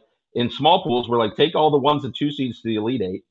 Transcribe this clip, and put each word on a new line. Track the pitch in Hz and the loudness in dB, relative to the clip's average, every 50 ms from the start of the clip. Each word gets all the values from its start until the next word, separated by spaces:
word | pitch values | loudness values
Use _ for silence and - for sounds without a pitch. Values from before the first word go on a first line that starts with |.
| _ _ _ _ _ _ - | _ _ _ _ _ _ -4
in | 117 120 117 | -4 -4 -4
small | - - 139 156 180 190 185 | -2 0 2 4 4 4 2
pools, | 156 120 123 117 107 | 0 -2 -2 -2 0
we're | 120 | 0
like, | 117 113 107 - | 0 0 0 2
"Take | - 147 160 165 | 2 0 2 2
all | 160 156 151 | 2 2 4
the | 147 143 | 4 4
ones | 123 147 151 139 123 | 4 2 2 0 -2
and | 113 - | -6 -6
two | - 143 147 | -4 -4 -4
seeds | 147 143 135 123 110 - | -4 -4 -6 -6 -6 -8
to | - | -6
the | 113 110 | -4 -2
Elite | 107 107 117 131 123 | -2 -2 -2 -2 -4
Eight." | 98 92 92 - _ _ | -4 -4 -6 -8 _ _